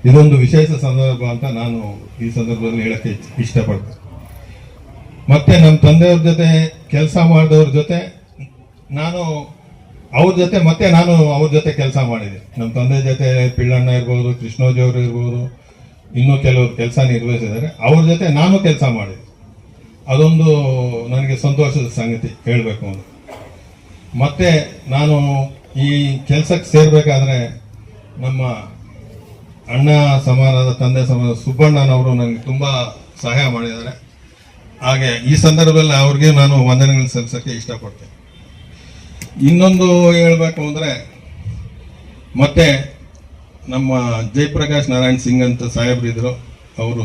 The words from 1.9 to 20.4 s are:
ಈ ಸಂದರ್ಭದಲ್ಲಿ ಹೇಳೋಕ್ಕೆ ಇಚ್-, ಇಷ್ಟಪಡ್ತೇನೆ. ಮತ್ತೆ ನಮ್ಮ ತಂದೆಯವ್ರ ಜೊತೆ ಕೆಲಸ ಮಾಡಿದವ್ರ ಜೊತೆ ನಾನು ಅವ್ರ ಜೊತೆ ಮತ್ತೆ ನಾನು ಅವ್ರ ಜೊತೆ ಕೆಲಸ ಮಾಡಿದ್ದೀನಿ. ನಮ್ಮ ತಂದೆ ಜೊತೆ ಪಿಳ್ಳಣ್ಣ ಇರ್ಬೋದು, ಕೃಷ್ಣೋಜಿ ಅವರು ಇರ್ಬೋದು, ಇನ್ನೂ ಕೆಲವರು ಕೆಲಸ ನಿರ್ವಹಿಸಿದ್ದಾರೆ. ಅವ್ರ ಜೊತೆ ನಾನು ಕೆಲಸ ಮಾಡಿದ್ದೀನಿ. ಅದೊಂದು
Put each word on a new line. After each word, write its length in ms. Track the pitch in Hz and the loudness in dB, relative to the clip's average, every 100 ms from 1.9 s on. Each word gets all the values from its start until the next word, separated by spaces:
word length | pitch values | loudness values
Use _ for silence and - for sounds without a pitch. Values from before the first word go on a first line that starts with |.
| 101 - - 117 | -14 -18 -12 -8
ಈ 40 | |
ಸಂದರ್ಭದಲ್ಲಿ 520 | 120 113 110 113 113 110 | -6 -6 -6 -6 -4 -6
ಹೇಳೋಕ್ಕೆ 240 | 113 120 98 | -6 -8 -10
ಇಚ್-, 160 | - - | -10 -8
ಇಷ್ಟಪಡ್ತೇನೆ. 560 | 117 123 107 98 - - - - - - - - - - - - - - - | -4 -2 -2 -6 -8 -18 -20 -20 -20 -20 -20 -20 -20 -20 -20 -20 -20 -14 0
ಮತ್ತೆ 200 | 147 - 175 | 2 4 6
ನಮ್ಮ 120 | 160 156 151 | 6 6 6
ತಂದೆಯವ್ರ 360 | 165 175 175 165 | 6 6 4 2
ಜೊತೆ 180 | 160 165 160 160 - - | 2 2 2 0 -6 -6
ಕೆಲಸ 220 | 151 156 175 165 | -2 0 2 4
ಮಾಡಿದವ್ರ 360 | 160 156 156 147 143 | 4 6 4 4 0
ಜೊತೆ 200 | 151 175 185 - _ - 135 - - _ - 143 | -2 -4 -6 -16 _ -20 -20 -20 -20 _ -14 -8
ನಾನು 240 | 160 180 165 151 143 - - - - - - 127 | -8 -6 -6 -8 -12 -20 -20 -20 -20 -20 -6 0
ಅವ್ರ 140 | 180 175 | 2 2
ಜೊತೆ 160 | 180 196 160 | 0 2 0
ಮತ್ತೆ 180 | 160 196 170 | 2 2 4
ನಾನು 160 | 175 170 151 139 | 4 4 2 2
ಅವ್ರ 120 | 156 151 | 0 0
ಜೊತೆ 140 | 151 135 | 0 -2
ಕೆಲಸ 160 | 135 135 120 | -4 -2 -4
ಮಾಡಿದ್ದೀನಿ. 320 | 113 101 95 - - | -4 -8 -14 -16 -10
ನಮ್ಮ 120 | 117 123 | -8 -4
ತಂದೆ 200 | 127 135 135 | -2 0 -2
ಜೊತೆ 200 | 131 131 127 123 123 | -2 0 0 -2 -2
ಪಿಳ್ಳಣ್ಣ 320 | 123 127 123 | 0 0 0
ಇರ್ಬೋದು, 400 | 123 117 123 123 123 | 0 -2 -2 -2 -6
ಕೃಷ್ಣೋಜಿ 400 | 113 - 127 123 | -8 -2 0 2
ಅವರು 200 | 127 123 120 | 0 0 -4
ಇರ್ಬೋದು, 340 | 120 120 120 123 - _ _ - _ _ 123 | -4 -6 -6 -8 -14 _ _ -20 _ _ -2
ಇನ್ನೂ 140 | 135 135 | 0 2
ಕೆಲವರು 320 | 131 127 120 - | 2 2 0 -2
ಕೆಲಸ 180 | 117 135 127 | -4 0 0
ನಿರ್ವಹಿಸಿದ್ದಾರೆ. 560 | 117 120 117 110 110 156 - 117 | 0 -2 -4 -6 -6 -8 -4 2
ಅವ್ರ 120 | 160 160 | 4 4
ಜೊತೆ 160 | 170 180 147 | 2 0 2
ನಾನು 160 | 180 196 196 | 2 2 2
ಕೆಲಸ 180 | - 135 113 | 0 -2 -2
ಮಾಡಿದ್ದೀನಿ. 300 | 98 95 - _ - - - - - - - | -8 -14 -20 _ -20 -20 -20 -20 -20 -20 -4
ಅದೊಂದು 360 | 135 160 160 | 2 4 4